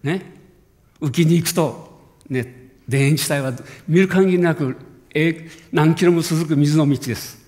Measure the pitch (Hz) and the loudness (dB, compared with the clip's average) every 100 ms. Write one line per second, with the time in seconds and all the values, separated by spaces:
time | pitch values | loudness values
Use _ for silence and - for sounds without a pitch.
0 | 139 185 - - _ _ _ _ _ _ | -4 -6 -8 -20 _ _ _ _ _ _
1 | 151 123 160 170 165 180 151 - - - | -4 0 2 2 0 -2 -2 -4 -20 -20
2 | _ _ - 127 120 - - _ - 135 | _ _ -8 -8 -8 -14 -20 _ -4 0
3 | 139 151 - 143 131 127 - - - 165 | 2 0 -2 -4 -4 -8 -14 -16 0 2
4 | 190 185 190 180 175 160 135 127 - - | 2 2 2 2 0 0 -4 -6 -16 -20
5 | _ 147 165 165 - - - 160 156 165 | _ -2 -2 -2 -14 -20 -4 2 2 4
6 | 175 170 160 160 160 143 147 156 143 131 | 2 2 0 -2 0 0 2 2 2 0
7 | 127 107 - - | -4 -8 -10 -20